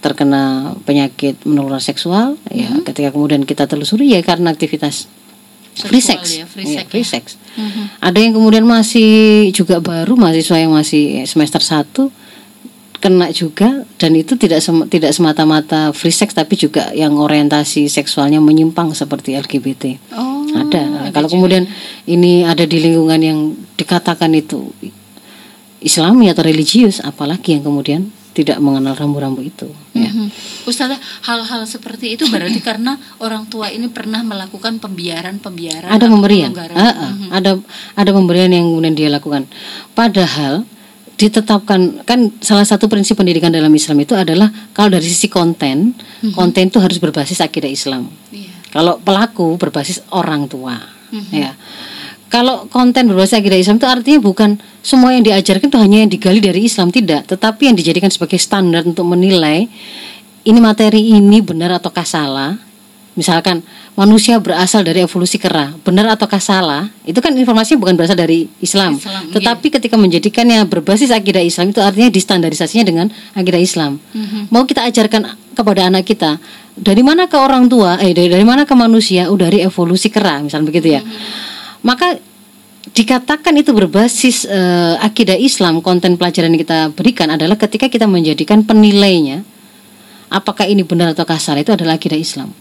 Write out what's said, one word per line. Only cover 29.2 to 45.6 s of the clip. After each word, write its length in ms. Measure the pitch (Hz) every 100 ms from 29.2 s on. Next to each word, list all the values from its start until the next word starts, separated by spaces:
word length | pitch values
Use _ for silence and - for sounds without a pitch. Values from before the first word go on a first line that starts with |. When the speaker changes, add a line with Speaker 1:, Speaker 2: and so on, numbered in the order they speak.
| 139 131
Speaker 1:
itu, 240 | 135 - 123 - -
ya. 160 | 240 226
Speaker 2:
Mhm. 220 | 208 208 - - -
Ustazah, 320 | - 240 262 269 - -
hal-hal 420 | - 233 226 247 214
seperti 480 | 240 - 214 240
itu 140 | 233 311
berarti 320 | 214 175 220
<clears throat> 0 |
karena 320 | 240 214 233 277 - -
orang 320 | 226 220 214
tua 240 | 226 208
ini 160 | 226 240
pernah 320 | 240 214 220
melakukan 560 | 233 202 190 202 220 226
pembiaran-pembiaran 1120 | 214 185 170 165 170 202 202 175 165 160 180
Speaker 1:
Ada 100 | 214
Speaker 2:
atau 160 | 233
Speaker 1:
pemberian. 380 | 214 202 202 143
Speaker 2:
pelonggaran. 240 | - - 165
Speaker 1:
Heeh, 340 | 220 - -
Speaker 2:
Mhm. 180 | 202 196
Speaker 1:
ada, 180 | 180 190 190 - - - -
ada 140 | 202
pemberian 380 | 196 180 175 185
yang 120 | 180 170
kemudian 260 | 165 165
dia 140 | 156 151
lakukan. 400 | 143 151 143 131 - - - -
Padahal 680 | - 233 190 170 135 143 151 240 - - - - _
ditetapkan, 880 | 214 220 214 214 208 196 180 151
kan 280 | - 247 226 -
salah 240 | - 202
satu 220 | 208 202 214
prinsip 300 | 208 190 214
pendidikan 340 | 185 165 170
dalam 180 | 165 156
Islam 280 | 151 151 151
itu 160 | 147
adalah 340 | 226 180 165 214 - -
kalau 160 | - 208
dari 140 | 185
sisi 220 | 160 170 208
konten, 680 | 190 170 170